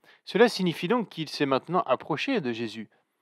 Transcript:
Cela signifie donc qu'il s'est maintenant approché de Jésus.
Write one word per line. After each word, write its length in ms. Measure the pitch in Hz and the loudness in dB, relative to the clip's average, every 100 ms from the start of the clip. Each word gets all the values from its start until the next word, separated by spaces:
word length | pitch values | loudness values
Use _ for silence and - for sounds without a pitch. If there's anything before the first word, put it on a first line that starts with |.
| _ - | _ -20
Cela 240 | - 190 240 | 0 4 6
signifie 400 | - 180 - 175 | 4 0 0 0
donc 200 | 247 180 | 0 -2
qu'il 200 | - 147 | -6 -6
s'est 180 | - 139 | -2 0
maintenant 360 | 131 - 180 | 0 0 -2
approché 580 | - - - 147 - 240 | 0 -2 -2 -4 -2 -2
de 120 | 123 | -2
Jésus. 380 | 113 113 110 104 _ _ _ | -4 -6 -8 -14 _ _ _